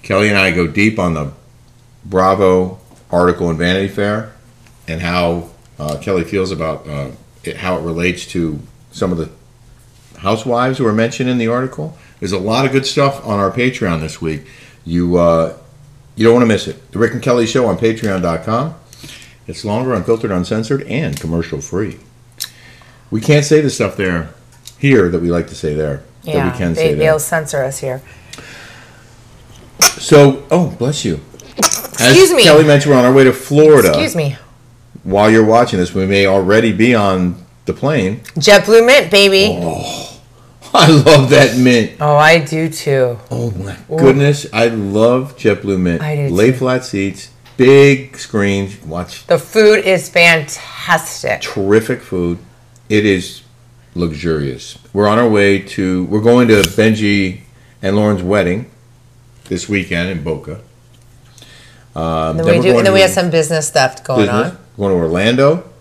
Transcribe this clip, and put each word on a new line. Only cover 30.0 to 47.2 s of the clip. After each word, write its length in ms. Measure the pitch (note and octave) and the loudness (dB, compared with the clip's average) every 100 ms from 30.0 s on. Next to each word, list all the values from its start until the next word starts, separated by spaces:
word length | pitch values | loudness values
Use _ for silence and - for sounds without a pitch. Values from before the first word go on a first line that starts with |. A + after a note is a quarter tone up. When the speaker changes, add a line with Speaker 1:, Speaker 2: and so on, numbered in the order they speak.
| - D3 C#3+ C3 - | 2 6 6 2 -2
Speaker 1:
oh, 240 | F3 E3 - | -2 -2 -4
bless 260 | B2 D3 | -6 -4
you. 160 | G#2+ D2 - - - - | -6 -6 -10 -20 -18 -6
Speaker 2:
Excuse 760 | - - - - A#2+ E4+ F#4 | -4 -4 -8 -2 4 6 6
Speaker 1:
As 20 | |
Speaker 2:
me. 100 | E4 | 6
Speaker 1:
Kelly 200 | F#3 D3+ | 6 6
mentioned, 280 | D3+ C#3+ D3 | 6 4 4
we're 60 | C3+ | 4
on 60 | |
our 80 | B2 | 6
way 120 | C3+ | 6
to 80 | C3 | 4
Florida. 560 | B2+ - C#3+ D#3 C#3+ F#2+ | 2 0 4 6 6 6
Speaker 2:
Excuse 280 | D2 D#4+ E3+ | 2 -2 -4
me. 200 | C#3+ C#3 - _ _ _ _ - | -4 -8 -16 _ _ _ _ -16
Speaker 1:
While 260 | - G2 G#2+ | -2 2 4
you're 140 | A2 | 6
watching 340 | A2 A2+ B2 F#2+ | 6 4 2 -2
this, 140 | F2 | -2
we 120 | F#2+ F#2+ | -2 0
may 200 | G2+ G2 | 2 2
already 460 | G2 F#2 G#2+ A#2 | 2 2 2 2
be 220 | F#2+ A#2 | 0 2
on 500 | A#2 G2+ F#2+ F2+ F2 - _ - | 2 2 0 -2 -4 -18 _ -10
the 60 | |
plane. 480 | - C3+ D3+ F#2+ G#2+ - - | -4 -2 -2 -2 -6 -10 -2
Speaker 2:
JetBlue 500 | D3 G3+ G3 A3+ A#3 | 4 4 6 4 6
Mint, 240 | C#4 E3 | 2 4
baby. 480 | G3+ G3+ F#3+ G3+ - | 2 4 2 0 -2
Speaker 1:
Oh, 600 | E3+ - - - - - _ _ - _ - | -6 -6 -8 -12 -14 -20 _ _ -20 _ -4
I 140 | C#3+ D#3 | 2 6
love 380 | D3+ C#3+ D3 C3 | 6 6 6 6
that 280 | C3+ C3 B2 | 4 4 2
mint. 340 | B2+ A#2+ G#2 - | 4 2 0 -4
Speaker 2:
Oh, 160 | D3 D3 | 0 4
I 220 | D#3 E3 | 4 4
do 300 | C#3+ D#3+ D#3+ | 0 -4 -6
too. 500 | D#3 D3+ C#3 B2+ A2+ - | -6 -2 0 0 -4 -10
Speaker 1:
Oh 200 | A#2+ A#2+ | -6 -6
my 260 | F2+ G2 - - | -6 -12 -14 -8
Speaker 2:
Ooh. 80 | D#3+ | 4
Speaker 1:
goodness, 480 | C3+ C3+ C#3+ D3 - | 4 6 2 0 -4
I 160 | G#2+ A#2 | -2 0
love 680 | A2+ G2 G#2 A2+ B2+ C3+ - | 0 -2 2 2 2 -4 -2
JetBlue 420 | A2 F#2+ G2 F#2+ | -2 -2 -2 -2
Mint. 220 | F2+ E2+ | 0 -2
Speaker 2:
I 140 | D3+ D3 C#3+ | -4 -4 -2
do 60 | |
Speaker 1:
Lay 160 | F2 A2+ | 2 2
Speaker 2:
too. 40 | B2+ | 2
Speaker 1:
flat 260 | B2+ B2+ | -2 -4
seats, 460 | - G2+ G2 F#2+ | -4 -6 -6 -8